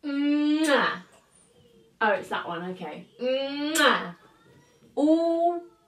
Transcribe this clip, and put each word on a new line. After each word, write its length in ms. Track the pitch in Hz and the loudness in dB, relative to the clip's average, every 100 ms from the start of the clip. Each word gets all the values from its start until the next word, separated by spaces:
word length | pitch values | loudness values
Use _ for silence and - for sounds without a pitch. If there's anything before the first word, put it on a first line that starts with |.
Mwah. 840 | 302 277 285 294 294 302 311 262 - 180 - - _ _ _ _ _ _ _ _ | -4 -2 2 2 2 2 4 2 0 -4 -12 -20 _ _ _ _ _ _ _ _
Oh, 80 | 220 | 0
it's 180 | 190 - | 0 -2
that 180 | 202 - | -8 -6
one, 240 | 170 180 | -8 -8
okay. 340 | 185 165 151 180 _ | -10 -10 -12 -18 _
Mwah. 920 | 247 262 277 285 294 320 285 185 185 175 - _ _ - _ _ - - | -4 -2 -4 -4 -4 2 2 2 -4 -14 -20 _ _ -20 _ _ -14 0
Ooh. 600 | 294 320 339 330 339 349 339 _ | 4 4 4 2 0 0 -8 _